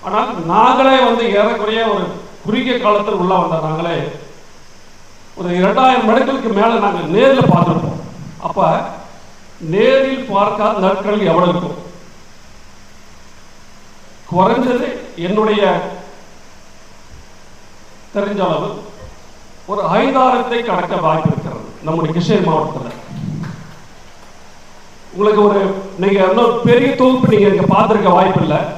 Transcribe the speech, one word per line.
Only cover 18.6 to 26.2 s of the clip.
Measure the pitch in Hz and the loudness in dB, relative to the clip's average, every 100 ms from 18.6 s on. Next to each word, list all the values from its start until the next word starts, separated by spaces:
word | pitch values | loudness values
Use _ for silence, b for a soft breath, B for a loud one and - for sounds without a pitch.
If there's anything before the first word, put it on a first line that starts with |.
| 196 - - - - - - - - - - | -6 -10 -16 -18 -20 -20 -20 -20 -20 -20 -10
ஒரு | 202 170 196 | -6 0 0
ஐந்தாயிரத்தை | 269 269 254 254 - 240 | 2 2 2 2 -2 -4
கடக்க | 233 180 180 185 | -4 -4 -4 -2
வாய்ப்பு | 160 160 160 | 0 0 0
இருக்கிறது | 160 160 151 - - | -2 -6 -12 -14 -12
நம்முடைய | 156 165 160 | -6 -2 -2
கிருஷ்ணகிரி | 165 - 202 160 | -2 0 2 2
மாவட்டத்துல. | 156 151 - 120 - - - - 151 - - - - - - - - - - - - - - - - - | 0 -2 -8 -10 -14 -14 -10 -8 -8 -10 -12 -18 -20 -20 -20 -20 -20 -20 -20 -20 -20 -20 -20 -20 -20 -18
உங்களுக்கு | 185 214 214 | -2 2 4
ஒரு, | 208 196 190 - - - | 4 2 0 -4 -10 -4
நீங்க | 190 196 | 0 2